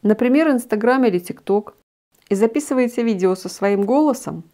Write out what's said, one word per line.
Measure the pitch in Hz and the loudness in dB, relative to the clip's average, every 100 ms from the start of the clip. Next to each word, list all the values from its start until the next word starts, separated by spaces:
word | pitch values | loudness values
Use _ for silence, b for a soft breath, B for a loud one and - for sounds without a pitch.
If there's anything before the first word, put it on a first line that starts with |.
например, | 208 214 247 269 320 | 0 2 2 2 2
Instagram | 254 240 214 226 262 254 | 0 -2 -2 0 2 2
или | 180 | 0
TikTok, | 180 - - 196 208 _ _ _ _ _ _ | -6 -14 -2 -2 -2 _ _ _ _ _ _
и | |
записываете | 196 220 226 294 262 247 240 | 0 0 0 -2 0 0 0
видео | 233 202 185 190 | -2 0 0 0
со | 190 | -6
своим | - 196 202 | -4 -2 0
голосом | 202 262 302 254 - 165 165 | 2 2 2 0 -6 -12 -14